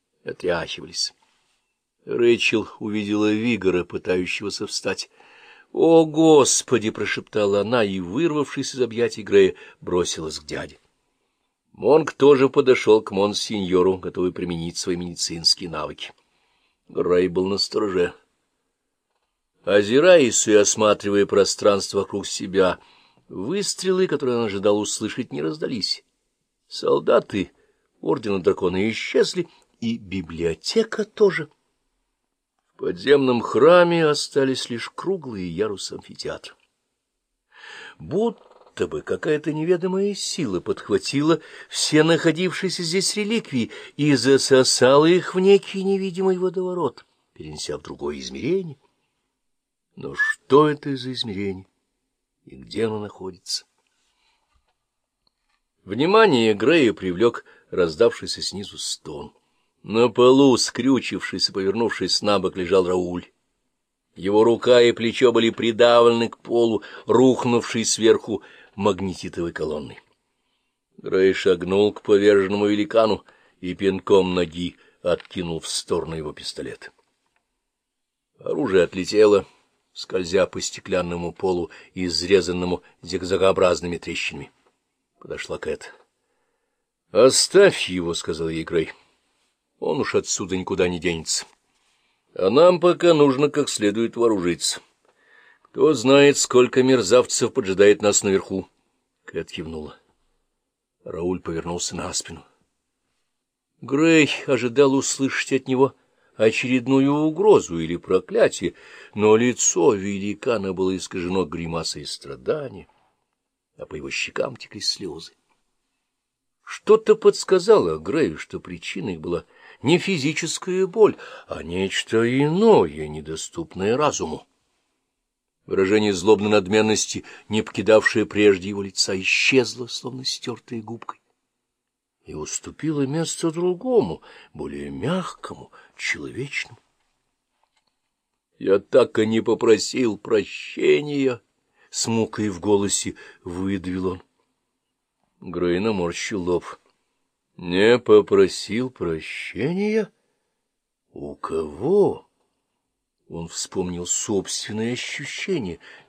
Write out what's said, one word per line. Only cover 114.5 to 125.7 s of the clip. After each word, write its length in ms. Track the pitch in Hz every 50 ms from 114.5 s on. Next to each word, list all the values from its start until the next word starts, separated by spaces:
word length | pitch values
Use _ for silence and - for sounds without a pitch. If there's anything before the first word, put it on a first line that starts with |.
| 123
текли 260 | - - - - 104
слезы. 520 | - - - - 98 85 73 82 - - _ _ _ _ _ _ _ _ _ _ _ _ _ _ _ _ _ _ _ _ _ _ _ _ _ _ _
Что-то 520 | - - - - 196 214 214 220 208 214
подсказало 800 | 214 - 208 196 - - - 190 185 170 226 220 175 104 82 80
Грею, 400 | 78 78 90 135 160 135 87 78
что 220 | 78 - - - 85
причиной 540 | - 90 90 82 - - - 98 160 104 87
их 60 | 78
была 240 | 80 87 87 80 - _ _ _ - - - _
не 180 | - 131 175 170
физическая 880 | - 196 196 147 123 160 147 - 170 156 - - - 185 180 185 190
боль, 300 | 175 180 226 214 147 - - - - - - -
а 140 | - 80 78
нечто 640 | 73 82 85 92 98 92 - - - - 113 113 117
иное, 840 | 120 127 135 143 151 165 190 226 226 196 127 92 78 73 78 76
недоступное 880 | 76 76 78 73 78 80 82 - - - - 82 - - 90 95 107 120
разуму. 500 | 135 151 143 - - 90 80 76 76 - _ _ _ _ _ _ _ _ _ _ _ _ _ _ _ _ _ _ _ _ _ _ _ _
Выражение 480 | -